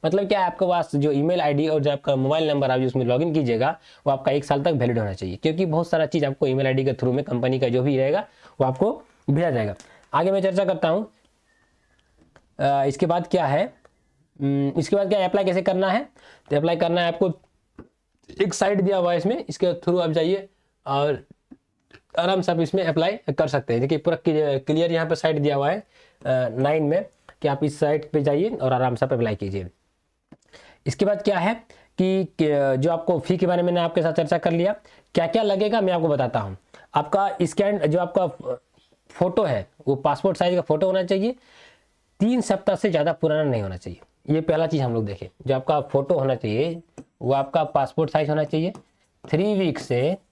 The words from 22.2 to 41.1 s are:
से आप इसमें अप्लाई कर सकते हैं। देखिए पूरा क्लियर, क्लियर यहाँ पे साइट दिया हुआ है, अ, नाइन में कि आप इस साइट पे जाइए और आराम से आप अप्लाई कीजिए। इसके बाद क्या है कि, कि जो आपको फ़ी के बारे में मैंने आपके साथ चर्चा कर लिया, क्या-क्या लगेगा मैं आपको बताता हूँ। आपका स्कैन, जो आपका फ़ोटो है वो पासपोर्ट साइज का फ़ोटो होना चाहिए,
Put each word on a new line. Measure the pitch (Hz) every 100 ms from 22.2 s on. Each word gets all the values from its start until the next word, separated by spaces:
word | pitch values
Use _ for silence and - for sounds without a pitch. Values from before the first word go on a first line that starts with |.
| 175 190
से | 185
आप | 165
इसमें | 160 190
अप्लाई | 170 156 165
कर | 214 - 139 156
सकते | 139 -
हैं। | 117
देखिए | 135 156
पूरा | 175 165
क्लियर, | - 151 151 135
क्लियर | 135 156 170
यहाँ | 165 160
पे |
साइट | 160 160 156
दिया | 143 143
हुआ | 139
है, | 196
अ, | - _ _ _ - 131 123
नाइन | 113 139 160
में | 147 165 208 _ - -
कि | 151
आप | 143
इस | 151 143
साइट | 151 151 151
पे | 156
जाइए | 143 143 202
और | 254 131
आराम | 127 127
से | 120 131
आप |
अप्लाई | 127 113
कीजिए। | 107 98 98 90 _ _ _ _ _ _ - _ - - _ -
इसके | -
बाद | 202 208
क्या | - 190
है | 190 226 - - _ -
कि, | 185 190 185 -
कि | 156 147 139 131
जो | 151
आपको | 165 - 170
फ़ी | - 180
के | 180
बारे | 180
में | 175
मैंने | 175
आपके | 170 170
साथ | 165
चर्चा | 156 156 170
कर | 170
लिया, | 165 180 208 _ - _
क्या-क्या | - 165 220
लगेगा | 214 196 214 226
मैं | 190
आपको | 175 165
बताता | 143 127 117
हूँ। | 98 95 _ - -
आपका | - - 196 196 -
स्कैन, | 170 - 202 208
जो | 151 160
आपका | 175 185 180 - 127 127 _ _ _ _ _
फ़ोटो | - 180 180
है | 190 117 95 _ -
वो |
पासपोर्ट | 139 143 147 196 180
साइज | 180
का | 180
फ़ोटो | - 156 190
होना | 185
चाहिए, | 185